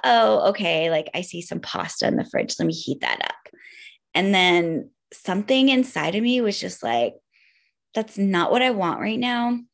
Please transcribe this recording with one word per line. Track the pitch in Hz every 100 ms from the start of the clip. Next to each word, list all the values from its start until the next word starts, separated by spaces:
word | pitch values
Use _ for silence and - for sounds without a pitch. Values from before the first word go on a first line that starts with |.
"Oh, | - 233 220 214 190
okay, | 202 180 160 165
like, | 156 151
I | 156
see | 185 170
some | 170 170
pasta | - - - - -
in |
the | -
fridge. | - - - -
Let | 165
me |
heat | 160 - -
that | 62 -
up." | - - - - - - - - _
And | - 190
then | 190 180 175 170 160 - _ _
something | - - 190 208 262 269
inside | 262 254 165 156
of | 196
me | 240 247
was | 220 196
just | - -
like, | 110 117 120 - _ _ _ _ _ _ _ 220
"That's | 220 -
not | 196 175 170
what | 240
I | 254
want | 214 170 -
right | 214 226
now. | 247 240 240 240 -